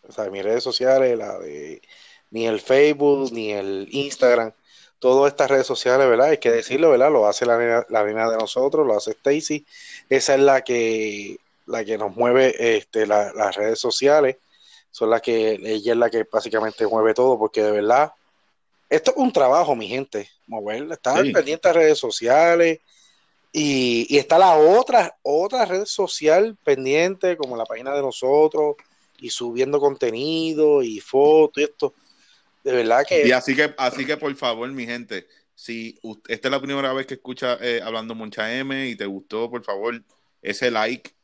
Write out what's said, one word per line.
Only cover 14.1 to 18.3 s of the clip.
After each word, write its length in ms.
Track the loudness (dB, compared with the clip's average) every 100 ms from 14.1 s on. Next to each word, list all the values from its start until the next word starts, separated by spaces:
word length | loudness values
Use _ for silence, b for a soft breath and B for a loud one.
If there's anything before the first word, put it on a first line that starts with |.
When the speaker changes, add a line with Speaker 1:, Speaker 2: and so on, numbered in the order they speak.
| 4 2 -2 b b b b b
Speaker 1:
Son 180 | -4 0
las 140 | 0
que, 300 | 0 0 0 -2
ella 300 | -4 -4 -2
es 60 | 0
la 120 | 0
que 140 | 0
básicamente 600 | -2 -4 -2 -4 -4 -2 -2
mueve 260 | 2 0
todo, 240 | 2 2 2
porque 240 | 0 0
de 80 | 0
verdad, 420 | 0 2 2 2 _ _